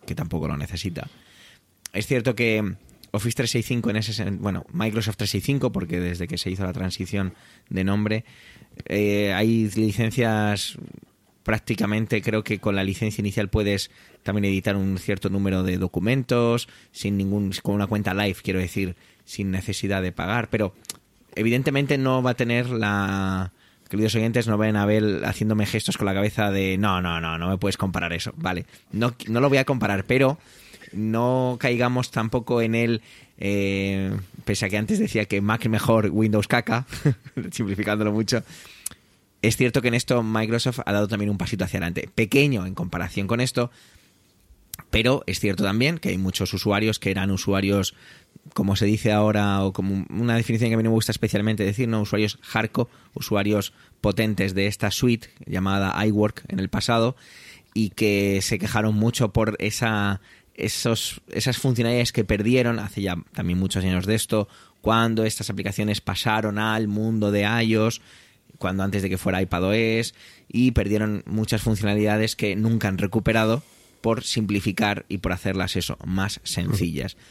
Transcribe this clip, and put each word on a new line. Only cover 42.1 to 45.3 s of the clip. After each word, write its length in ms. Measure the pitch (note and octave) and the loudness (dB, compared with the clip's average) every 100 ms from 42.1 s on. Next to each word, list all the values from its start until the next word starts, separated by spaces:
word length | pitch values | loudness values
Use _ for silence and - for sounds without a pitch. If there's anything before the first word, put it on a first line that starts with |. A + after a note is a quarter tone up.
pequeño 520 | - G#2+ C#3 C#3+ A#2 F#2 | -2 2 4 4 2 -4
en 80 | |
comparación 540 | F#2 F2 F2+ F2+ - G2 | -6 -6 -4 -6 -4 -2
con 120 | A#2 | 0
esto, 320 | B2 - A#2 - - - _ _ _ _ _ - _ - - | 0 0 -4 -6 -20 -20 _ _ _ _ _ -20 _ -18 -2
pero 340 | A2+ A#2 C#3 | 2 2 2
es 120 | - | -2